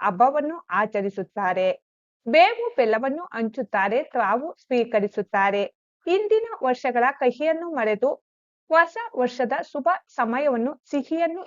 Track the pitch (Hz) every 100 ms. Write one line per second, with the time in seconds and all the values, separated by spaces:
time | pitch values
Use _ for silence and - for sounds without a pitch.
0 | 202 185 254 294 294 330 - 185 214 208
1 | 196 196 185 208 185 185 185 180 _ _
2 | _ _ 226 302 381 466 480 - 226 226
3 | 262 302 359 226 226 247 220 208 196 240
4 | 302 247 196 233 320 - _ 247 240 220
5 | 202 - 196 202 196 202 196 - _ _
6 | 330 381 427 440 453 440 262 247 262 240
7 | 247 277 247 240 311 320 339 294 214 208
8 | 262 - _ _ _ _ _ 330 339 453
9 | 466 277 247 247 240 262 - 294 302 381
10 | - - 226 247 294 240 247 294 _ 285
11 | 254 320 339 349